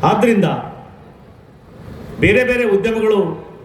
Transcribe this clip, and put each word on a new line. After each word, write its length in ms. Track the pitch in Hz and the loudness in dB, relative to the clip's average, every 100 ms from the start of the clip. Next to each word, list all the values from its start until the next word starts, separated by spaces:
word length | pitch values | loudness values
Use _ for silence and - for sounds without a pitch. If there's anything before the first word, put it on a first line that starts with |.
| 151 | 2
ಆದ್ರಿಂದ 380 | 208 233 214 165 - - - - - - - - - - - - - - - - - | 2 2 4 2 -2 -8 -14 -20 -20 -20 -20 -20 -20 -20 -20 -20 -20 -18 -16 -16 0
ಬೇರೆ 240 | 170 220 | 2 4
ಬೇರೆ 200 | 247 247 | 2 0
ಉದ್ಯಮಗಳು 840 | 233 196 226 220 214 208 170 160 - - | 2 2 0 0 2 2 0 -4 -14 -20